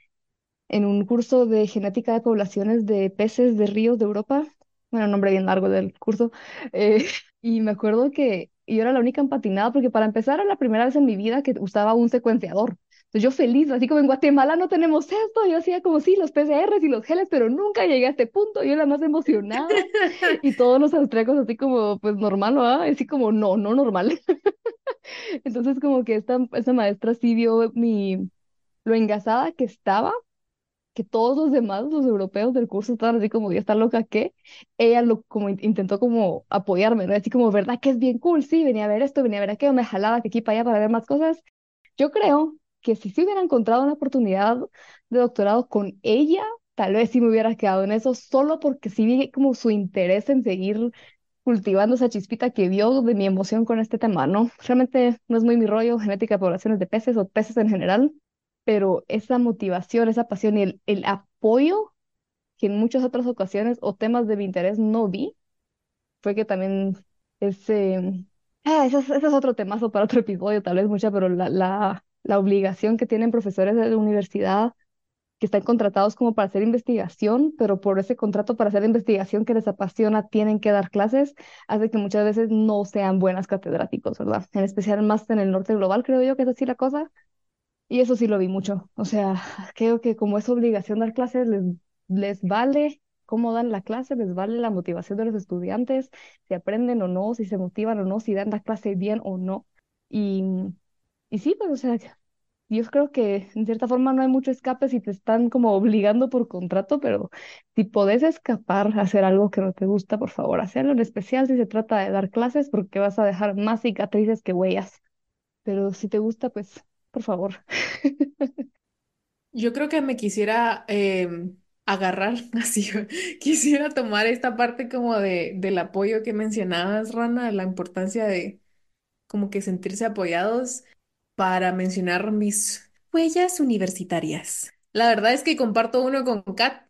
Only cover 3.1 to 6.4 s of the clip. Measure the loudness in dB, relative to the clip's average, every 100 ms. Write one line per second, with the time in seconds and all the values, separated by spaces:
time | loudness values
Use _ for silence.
3.1 | -2 -2 2 2 2 0 2 2 2 0
4.1 | -2 -2 -2 -2 _ _ _ _ -2 0
5.1 | 2 2 2 2 2 2 0 -2 -4 -4
6.1 | -2 -2 -4